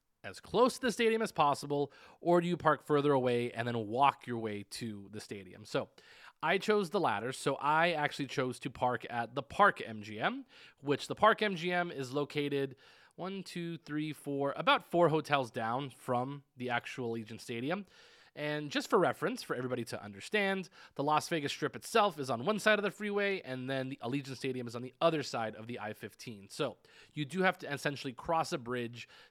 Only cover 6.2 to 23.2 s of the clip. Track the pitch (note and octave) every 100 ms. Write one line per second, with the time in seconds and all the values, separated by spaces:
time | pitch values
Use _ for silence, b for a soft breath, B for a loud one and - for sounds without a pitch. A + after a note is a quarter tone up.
6.2 | B B D#3 F#3+ G3+ G#3 F3 G3+ D3 G#2
7.2 | A#2 - C#3+ C3+ C#3+ D#3 E3+ D#3 D3 -
8.2 | C3+ - C3 A#2+ C#3 - B2 A#2+ - A#2+
9.2 | A#2+ B2+ - - G3+ - D3+ A2 G#2+ G#2+
10.2 | D#3+ C4 B3+ B B B C#3 C#3 - -
11.2 | G#3+ G#3+ G#3+ F3+ F3+ F3+ F3 C#3 B2+ C#3
12.2 | C#3+ D3 C#3+ C#3 C#3 B2+ B B B B
13.2 | F3 G3 - F3+ E3+ E3 - D3+ D#3 D3
14.2 | D3 C#3 C#3 - E3+ C#4 - E3+ E3+ D#3
15.2 | D3 C#3+ A#2+ B2 A2+ B2 C#3+ - - B2
16.2 | C3 C#3+ - - B2 A#2+ - - A#2+ A2+
17.2 | G#2+ A2 - A#2 C3+ F#3+ - B B B
18.2 | B - D3+ D3+ D3 G3+ - G#3+ D3+ -
19.2 | E3 B3 - B2+ B2+ B2 A#2 A#2+ G#2+ G2
20.2 | - G#3+ G3 F#3+ F3+ B B - C#3+ D3+
21.2 | - E3+ C#3+ - C#3+ A#2+ - A3+ G#3 D3+
22.2 | C3 A#2 D3+ G#3+ G#3+ G#3 G3+ - G#3 G3+